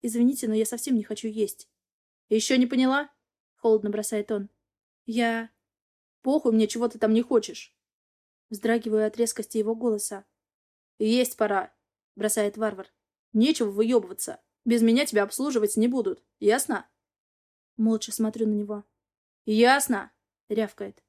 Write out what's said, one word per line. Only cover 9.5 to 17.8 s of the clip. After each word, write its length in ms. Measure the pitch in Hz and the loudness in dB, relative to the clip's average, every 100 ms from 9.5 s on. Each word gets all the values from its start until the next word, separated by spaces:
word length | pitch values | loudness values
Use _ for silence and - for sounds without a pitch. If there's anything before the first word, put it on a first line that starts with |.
| 220 | -4
его 160 | 214 | -4
голоса. 500 | 226 240 214 - 196 _ _ _ _ _ _ _ _ | -2 -2 -2 -6 -12 _ _ _ _ _ _ _ _
"Есть 380 | 214 240 247 - | 0 2 0 0
пора", 340 | 208 196 185 _ _ _ _ - | 0 0 -4 _ _ _ _ -6
бросает 400 | 208 220 208 208 | -4 0 -2 -2
варвар. 340 | 220 190 185 _ _ _ _ | -6 -6 -16 _ _ _ _
"Нечего 360 | 214 254 320 220 | 2 2 2 -2
выебываться. 720 | 196 226 247 185 190 - - _ _ | 0 2 2 0 -10 -10 -12 _ _
Без 180 | - 233 | 0 4
меня 240 | 226 233 285 | 4 4 2
тебя 160 | 208 | 0
обслуживать 540 | 202 - 277 254 208 220 | -2 -4 -2 0 0 0
не 120 | 233 | 0
будут. 340 | 254 190 - _ _ | 0 -4 -6 _ _
Ясно?" 500 | 202 247 - 214 - _ _ _ _ _ _ _ _ | 2 2 0 -6 -8 _ _ _ _ _ _ _ _
Молча 360 | - | -2